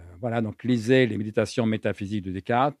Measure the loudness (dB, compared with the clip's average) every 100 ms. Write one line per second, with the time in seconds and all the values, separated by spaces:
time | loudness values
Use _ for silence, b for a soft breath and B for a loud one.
0 | -20 -8 -4 -2 -2 -4 -2 0 4 4
1 | 4 0 -2 -2 -2 0 0 0 -2 -4
2 | -6 -6 -6 -8 -2 0 0 -2